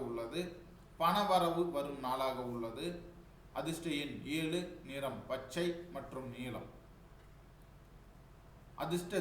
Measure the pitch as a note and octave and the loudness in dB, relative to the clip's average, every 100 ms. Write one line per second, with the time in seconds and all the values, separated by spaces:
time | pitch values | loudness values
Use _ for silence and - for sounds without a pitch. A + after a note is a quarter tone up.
0 | A#2+ A#2 A#2 D#3 F3+ - - - - - | -2 -2 -2 -2 -2 -6 -14 -16 -10 4
1 | E3 G3+ G3+ F#3 E3+ E3 F3 C#3+ C#3+ C3+ | 6 8 8 8 8 6 4 2 0 0
2 | B2+ C3+ C3 B2+ B2 A#2+ A2 G#2+ E3+ F3 | 0 2 2 2 -2 -2 -2 -2 -4 -4
3 | - - - - - - D#3 D#3+ E3+ D3 | -8 -14 -16 -18 -8 -4 -2 0 0 0
4 | C#3 G#2+ B2+ D#3 D#3 F3 F3+ - C3+ C#3 | 0 -4 0 2 2 2 -2 -8 -8 -2
5 | C3 - - C3 - E3+ F3 E3+ - - | -2 -2 -2 -2 -2 2 2 2 -4 -8
6 | - C3 B2+ A#2 B2+ G#2 - - - - | -6 -6 -6 -4 -4 -4 -8 -14 -18 -18
7 | - - - - - - - - - - | -18 -18 -18 -18 -18 -18 -18 -18 -18 -18
8 | - - - - - - - - D#3 F3 | -18 -18 -18 -18 -18 -18 -10 -4 2 2
9 | - F#3+ | 2 2